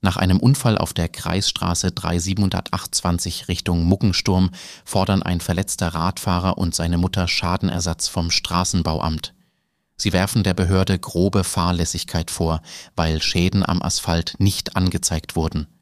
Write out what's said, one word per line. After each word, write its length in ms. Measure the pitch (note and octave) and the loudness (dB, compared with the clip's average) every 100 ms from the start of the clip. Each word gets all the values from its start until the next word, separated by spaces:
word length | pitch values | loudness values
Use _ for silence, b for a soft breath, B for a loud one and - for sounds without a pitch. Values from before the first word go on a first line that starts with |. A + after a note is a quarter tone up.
Nach 160 | G2+ F2+ | 2 2
einem 220 | F2+ F#2 | 4 6
Unfall 400 | B2 C#3 A#2+ G#2+ | 6 4 2 2
auf 140 | - | 0
der 160 | - E2+ | 0 -2
Kreisstraße 800 | - F2 F2 - - F2+ F2 F#2 | -4 -2 0 0 -2 -2 0 -2
drei 300 | F2 F2 F2 | -2 -2 -2
siebenhundertachtundzwanzig 1300 | F2 F#2+ G2 F2+ - - - - F2+ F2 F2+ - - | -2 0 0 0 -4 -8 -6 -4 -2 -2 -2 -8 -4
Richtung 360 | F#2 - F2 | -4 0 2
Muggensturm 640 | E2 F#2+ G#2 F2+ - F#2 F#2 B B B | 4 4 2 0 2 2 2 B B B
fordern 380 | - G2+ F#2+ G2 | -4 0 2 0
ein 160 | - F2+ | 0 -4
verletzter 480 | - F2+ G2 - E2+ | -2 -2 -2 -2 -4
Radfahrer 680 | E2 F2 - - F2+ F#2 - | -2 -4 -2 -2 0 0 0
und 180 | F2 | -2
seine 240 | - E2+ F2 | 0 0 2
Mutter 300 | F2+ F#2 F2+ | 0 0 -2
Schadenersatz 800 | - F2 F#2 F#2+ - E2 E2 - | -2 -2 0 -2 -2 -4 -4 -4
vom 220 | - E2+ | -2 -2
Straßenbauamt. 1040 | - - F2 F2+ F#2 E2 D#2+ D#2+ D#2 - _ _ _ _ _ _ _ | -2 -2 0 0 2 2 0 -2 -4 -6 _ _ _ _ _ _ _
Sie 160 | G#2 | 0
werfen 320 | F2+ F#2+ A#2 | 2 2 2
der 100 | F#2+ | 2
Behörde 420 | F#2 F2 F#2+ F#2+ F#2 | 2 2 4 2 0
grobe 460 | - E2+ F#2+ G2+ | 0 2 2 2
Fahrlässigkeit 880 | - - E2+ F2 E2+ E2+ - F2 D#2+ | 0 0 2 2 0 -2 -4 -4 -4
vor, 320 | - E2 D#2+ B B B | -2 0 0 B B B
weil 260 | - D#2+ D#2+ | -2 0 0
Schäden 460 | - F#2 F2 G2 F#2 | 0 2 2 2 0
am 160 | F2+ | 0
Asphalt 540 | - - - E2+ E2 - | -2 -4 0 0 -2 0
nicht 380 | G2+ - - - | 0 0 -4 -2
angezeigt 580 | F#2 F2 - E2 - | 0 0 -2 -4 -4
wurden. 320 | - D#2 D2+ D2+ _ | -4 -2 -4 -8 _